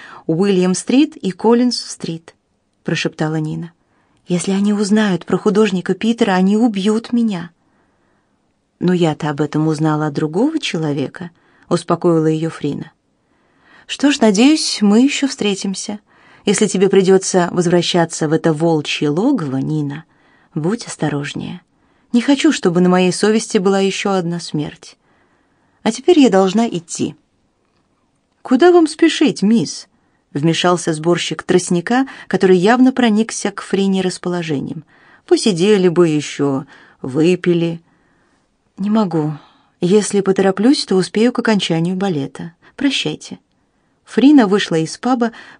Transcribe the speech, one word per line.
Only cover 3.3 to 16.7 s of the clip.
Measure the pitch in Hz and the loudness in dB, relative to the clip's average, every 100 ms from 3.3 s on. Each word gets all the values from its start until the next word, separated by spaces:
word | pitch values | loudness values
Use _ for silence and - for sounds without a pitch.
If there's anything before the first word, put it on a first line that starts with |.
| 160 | -4
Нина. | 156 160 165 _ _ _ _ _ - | -6 -8 -12 _ _ _ _ _ -6
«Если | 175 196 | -4 -2
они | 196 202 | 0 0
узнают | 202 202 214 208 175 - | 0 2 2 2 -2 -2
про | 185 | -2
художника | 214 196 214 185 175 185 | 0 2 2 0 -2 -2
Питера, | 220 233 220 | -2 0 2
они | 185 190 208 | 2 2 2
убьют | 240 196 190 214 226 | 2 0 -2 -2 -2
меня». | 240 226 185 170 _ _ _ _ _ _ _ _ _ _ _ _ - | -2 -2 -4 -10 _ _ _ _ _ _ _ _ _ _ _ _ -6
«Но | 175 | -2
я-то | 180 165 147 151 | 2 0 -2 -4
об | 147 | -4
этом | 151 151 156 | -4 -2 -2
узнала | 147 156 151 151 | 0 0 0 -2
от | |
другого | 143 156 170 277 320 | -4 -4 0 -2 -2
человека», | - 175 156 143 127 - 175 _ _ _ - | -6 -6 -4 -4 -6 -8 -16 _ _ _ -6
успокоила | 175 - 170 175 165 156 | -4 -2 -2 2 2 0
ее | 156 160 | -2 -4
Фрина. | - 147 - - _ _ _ _ _ _ _ _ _ - | -6 -8 -8 -12 _ _ _ _ _ _ _ _ _ -16
«Что | - 285 | -2 0
ж, | 277 | 2
надеюсь, | 220 196 262 311 - - | 2 4 4 4 0 0
мы | 208 214 | 2 4
еще | 269 - 277 | 4 0 -4
встретимся. | - 208 190 196 185 - 208 _ _ _ _ - | -4 -4 -4 -6 -8 -10 -12 _ _ _ _ -2
Если | 208 | 0
тебе | 214 | 0